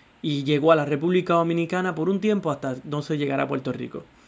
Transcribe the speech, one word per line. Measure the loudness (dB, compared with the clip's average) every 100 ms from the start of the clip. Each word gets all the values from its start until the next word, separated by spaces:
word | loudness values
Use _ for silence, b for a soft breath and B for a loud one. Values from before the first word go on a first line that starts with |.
| B _
y | -4 -2
llegó | 2 4 6
a | 4
la |
República | 4 0 2 2 2
Dominicana | 2 2 0 0 -2 -2
por | -2 0
un | 0
tiempo | 0 0 0
hasta | -4 -4
entonces | -6 -6 -6 -4 -2
llegar | 0 -2
a | -2
Puerto | -2 -4
Rico. | -6 -8 -10 -14 b